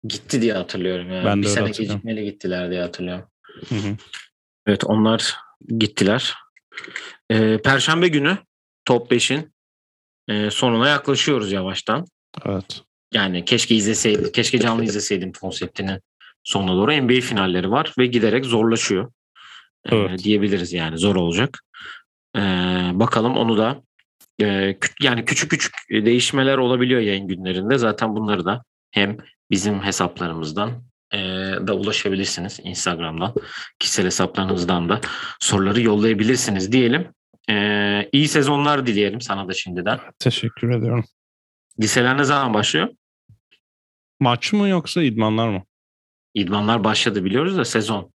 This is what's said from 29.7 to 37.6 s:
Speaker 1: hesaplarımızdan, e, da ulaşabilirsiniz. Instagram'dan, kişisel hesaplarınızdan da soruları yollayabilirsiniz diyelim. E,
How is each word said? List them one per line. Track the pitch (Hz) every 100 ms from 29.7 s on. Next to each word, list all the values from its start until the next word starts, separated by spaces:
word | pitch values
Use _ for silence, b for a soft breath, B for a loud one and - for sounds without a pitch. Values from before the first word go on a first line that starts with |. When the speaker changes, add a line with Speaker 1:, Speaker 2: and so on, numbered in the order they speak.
| 101
Speaker 1:
hesaplarımızdan, | 98 95 90 - 87 82 78 80 107 123 - _ _
e, | 101 95 92 95 95 95
da | 98
ulaşabilirsiniz. | 101 104 104 95 98 - 87 -
Instagram'dan, | - 87 92 82 82 82 85 - B B B _
kişisel | - - 92
hesaplarınızdan | - 90 - 95 95 87 90 85
da | 107 B B B B
soruları | - 101 95 107
yollayabilirsiniz | 113 104 110 107 104 123 - 98 92
diyelim. | 127 120 143 180 _ _ _ -
E, | 104